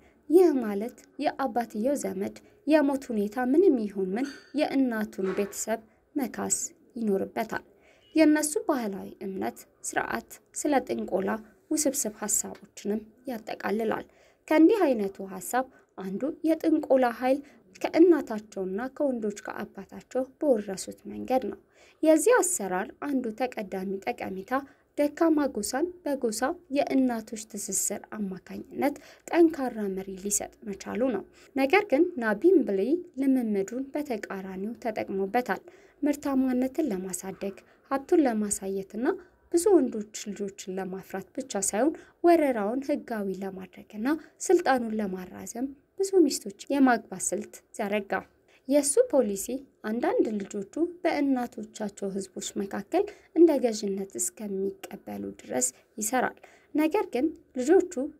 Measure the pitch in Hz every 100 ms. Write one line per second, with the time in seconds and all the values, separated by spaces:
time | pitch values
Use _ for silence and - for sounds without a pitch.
0 | _ _ - 320 349 269 220 196 233 -
1 | - - - - 269 220 226 214 240 285
2 | 190 190 208 - _ _ - 311 285 269
3 | - 220 208 254 254 277 392 254 208 196
4 | 185 208 285 - - 269 302 269 254 220
5 | 214 - 190 185 202 - - 226 - _
6 | _ 302 240 - 196 - - - _ 240
7 | 220 190 196 - 220 - - _ _ _
8 | _ 311 311 302 302 453 466 269 220 190
9 | 196 - 196 190 226 - - _ - -
10 | - - - - _ - 302 269 - 233
11 | 220 190 196 214 - _ - 302 285 277
12 | 214 214 208 - 196 190 - - 202 214
13 | 214 _ - 226 - - 202 208 220 -
14 | - _ _ _ - 311 320 440 320 233
15 | 196 - 196 190 - 247 262 _ _ -
16 | 190 190 285 - 311 311 330 311 - 262
17 | 247 226 254 277 - - _ - - 320
18 | 359 311 - 214 - - 185 190 262 262
19 | 294 240 214 208 - - - - 190 196
20 | - 254 262 - 302 226 202 190 - 196
21 | 202 208 208 262 202 - _ _ - _
22 | 311 311 415 494 359 - 190 185 220 -
23 | 285 262 226 214 254 233 190 190 190 190
24 | 220 - 214 190 190 262 277 _ _ -
25 | 294 294 330 302 277 220 208 254 359 -
26 | 294 277 233 214 262 - - 277 - 269
27 | 254 226 220 220 - 208 - 190 - 208
28 | - 214 196 180 - 196 - - 269 285
29 | - - - 320 330 294 254 214 202 190
30 | 190 190 196 208 - _ 214 190 202 196
31 | 262 220 - _ - 269 277 392 415 269
32 | 349 254 226 208 339 359 214 196 220 349
33 | - 254 269 262 220 202 190 240 269 302
34 | 294 214 - 196 190 190 202 233 233 220
35 | 214 190 196 240 247 190 - - - -
36 | 294 285 285 269 262 247 262 262 302 185
37 | 190 185 190 190 196 196 - _ - 277
38 | 277 349 269 214 208 - 190 196 185 208
39 | 269 381 - _ _ 339 415 349 254 220
40 | 214 - - 190 202 - - 185 185 190
41 | - 190 185 - 262 - - 202 277 311
42 | - _ 339 339 285 226 202 254 269 285
43 | - 226 196 185 196 190 185 - - 208
44 | 240 311 - - - 359 277 262 226 214
45 | 202 185 190 202 190 233 269 - _ -
46 | 392 381 285 - - - - 277 262 233
47 | - 185 - 185 - - _ - 202 208
48 | 202 190 - _ _ _ - 294 285 -
49 | 508 285 214 196 - 262 - _ 214 226
50 | 311 480 240 208 196 208 190 294 349 339
51 | 330 294 277 254 240 - 214 - 208 -
52 | 196 190 196 - - - 202 208 - 330
53 | - - _ 330 330 277 233 214 208 196
54 | 196 - - - 208 190 196 196 - 202
55 | - 202 196 196 226 247 247 - _ -
56 | 208 254 - - - _ _ 294 311 415
57 | 403 240 320 - _ 254 254 370 359 -
58 | 294